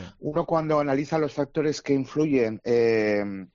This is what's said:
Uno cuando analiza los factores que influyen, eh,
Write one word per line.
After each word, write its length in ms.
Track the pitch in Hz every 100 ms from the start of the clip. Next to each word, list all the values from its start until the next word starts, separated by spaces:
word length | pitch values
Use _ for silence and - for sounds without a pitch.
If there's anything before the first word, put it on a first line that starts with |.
| 92 -
Uno 260 | 151 156 160
cuando 340 | 160 156 151
analiza 380 | 143 139 151 160
los 160 | 147
factores 480 | - 139 160 151 139
que 120 | -
influyen, 680 | 139 127 147 156 135 113 110
eh, 600 | - 120 117 110 107 104 101 98 92